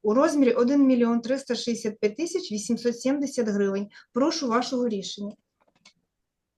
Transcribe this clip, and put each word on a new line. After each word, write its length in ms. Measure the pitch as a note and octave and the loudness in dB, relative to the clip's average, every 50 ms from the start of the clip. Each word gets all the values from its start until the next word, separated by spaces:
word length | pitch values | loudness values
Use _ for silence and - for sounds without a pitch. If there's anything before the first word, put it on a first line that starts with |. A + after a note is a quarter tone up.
у 120 | - G#3+ G#3+ | -2 2 4
розмірі 380 | C4 D4+ E4 D4 D4 C4+ A#3 | 4 4 4 4 4 4 4
один 340 | A#3 A#3 B3 A#3+ C#4+ C#4+ C#4 | 4 4 2 4 4 6 6
мільйон 340 | C4 B3+ A#3+ A#3 A#3 A#3 A#3 | 6 6 4 4 2 2 0
триста 340 | - A3+ C4+ C4+ - - A#3+ | 0 -2 -4 -4 -4 -4 -6
шістдесят 460 | G#3+ - A#3+ A3+ G3+ - G#3+ G#3 - | -4 -4 -4 -4 -4 -4 -6 -2 -2
п'ять 160 | G#3+ G3+ G3+ | -2 -2 -2
тисяч 360 | - E4 E4+ - F4+ - - | -4 -4 -4 -4 -6 -6 -6
вісімсот 480 | G#3 G#3 - - A#3 A3+ - A#3+ A#3+ - | -8 -6 -4 -4 -4 -2 -2 -2 -4 -2
сімдесят 480 | - C4 C#4+ C#4+ C#4+ C4 - B3+ A3+ G#3+ | -2 -2 0 0 -2 -4 -4 -4 -2 -2
гривень. 400 | G3+ G3+ G3 G3 G3 G3 G3+ - - - - _ | 0 0 0 0 -2 -4 -6 -8 -14 -20 -20 _
Прошу 360 | - A#3+ C#4 D#4+ D#4+ - C#4+ A#3 | -2 0 0 0 0 -2 -2 -2
вашого 400 | A3 B3 B3 - C4+ B3 B3 A#3 | 0 -2 -2 -2 -2 -2 -2 -2
рішення. 440 | G#3 F#3+ F#3 - - G3+ G3+ G3+ - _ _ _ _ _ _ _ _ _ _ - _ _ _ _ _ _ _ _ _ _ _ _ _ | -4 -4 -6 -10 -10 -12 -12 -12 -14 _ _ _ _ _ _ _ _ _ _ -20 _ _ _ _ _ _ _ _ _ _ _ _ _